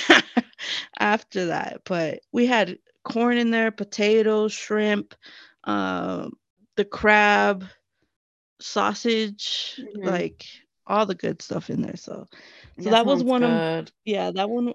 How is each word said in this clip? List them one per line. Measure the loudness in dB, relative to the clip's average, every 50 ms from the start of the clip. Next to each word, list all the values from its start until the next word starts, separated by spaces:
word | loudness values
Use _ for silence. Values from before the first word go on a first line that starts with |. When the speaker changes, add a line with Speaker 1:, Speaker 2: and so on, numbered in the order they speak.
| 6 6
Speaker 1:
<laughs> | 6 6 6 2 0 -2 -2 -2 _ -14 -10 -8 -8 -8 -10 -12 -6 -2
after | 2 2 2 0 -2 -6 -6 -4 -2 -2
that. | -2 -4 -4 -6 -10 -12 -8
But | -4 -2 -2 -2 -2 -4 -8 -12 _
we | 0 2 2 4
had | 4 2 2 0 -4 -10 _ _ _ _ _
corn | -6 -2 0 2 2 2 2
in | 2 2
there, | 2 2 0 0
potatoes, | -2 -4 -8 -8 -2 0 2 4 4 4 4 4 2 2 0 0 -2
shrimp, | -6 -6 -4 -2 0 2 2 0 0 -2 -6 -14 -20 _ -20 -20 -20 -20 -20 _ _ -8
um, | -4 -4 -2 -2 -2 -4 -4 -4 -4 -6 -6 -8 -10 -12 -16 _ _ _ _ _ _ _
the | -4 -2
crab, | -2 -4 0 4 4 6 6 6 6 4 4 4 2 0 -2 -6 -12 -18 _ _ _ _ _ _ _ _ _ _ _ _ _ _ _ _ _
sausage, | -14 -6 -2 0 0 0 -2 -2 -2 0 0 0 0 -2 -6 -8 -8 -8 -6 -6 -8 -8 -12 -14
Speaker 2:
Mm-hmm. | -16 -14 -12 -6 -4
Speaker 1:
like, | -2 -2 -2 -2 -4 -6 -12 -18 -20 -20 -20 _ _ _ _ _ -2
all | 0 0 2
the | 0 -2
good | -4 -4 -6 -6 -6
stuff | -8 -8 -8 -8 -6 -4
in | -4 -4
there. | -4 -6 -8 -12
So, | -12 -14 -14 -14 -14 -18 -20 -20 -20 -20 -20 -20 -20 -20 -18 -8
so | 0 2
Speaker 2:
That | 4 4
Speaker 1:
that | 4
was | 4 2 2 2
Speaker 2:
sounds |
Speaker 1:
one | 2 2 2 2
of, | 2 2 2 0 0 -2 -4
Speaker 2:
good. | -6 -10 -16 _ _
Speaker 1:
yeah, | -4 -4 -2 -2 -4
that | -2 -2 -2 -2
one, | -2 -2 -2 -4 -4